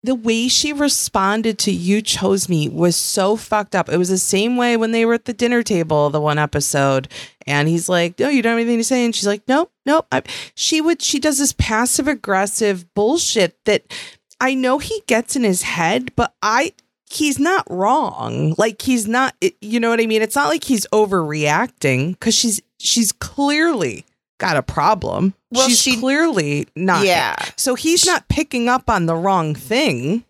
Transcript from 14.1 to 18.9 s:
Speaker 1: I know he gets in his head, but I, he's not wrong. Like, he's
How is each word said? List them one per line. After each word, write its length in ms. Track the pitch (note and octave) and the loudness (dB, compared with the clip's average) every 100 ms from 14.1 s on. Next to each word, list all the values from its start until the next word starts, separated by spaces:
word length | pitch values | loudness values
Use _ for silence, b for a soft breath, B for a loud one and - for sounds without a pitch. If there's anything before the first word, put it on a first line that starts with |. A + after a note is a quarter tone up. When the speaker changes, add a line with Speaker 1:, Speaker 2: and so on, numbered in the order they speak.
| B _ _ | B _ _
Speaker 1:
I 140 | B3+ | -2
know 240 | C4+ B3+ C4+ | 0 0 0
he 240 | - A4 - | -2 -8 0
gets 280 | A3+ A#3+ C#4+ | 0 0 0
in 80 | |
his 200 | A3 F3+ | 2 0
head, 480 | - F3 E3 A#3 B3+ - | -2 -2 0 0 -4 -6
but 200 | A#3 _ | -8 _
I, 300 | G#3+ A3+ E4+ _ _ _ _ | 0 0 -2 _ _ _ _
he's 300 | - D4+ C4 | -4 -4 0
not 260 | D4 F#4+ - | 2 0 -2
wrong. 840 | F3+ G3+ C#4 A#3+ - A#2 A#2 D3+ D#3+ | -2 2 2 0 -6 -6 -2 -2 0
Like, 240 | A3 G#3 | -2 -2
he's 240 | - | -2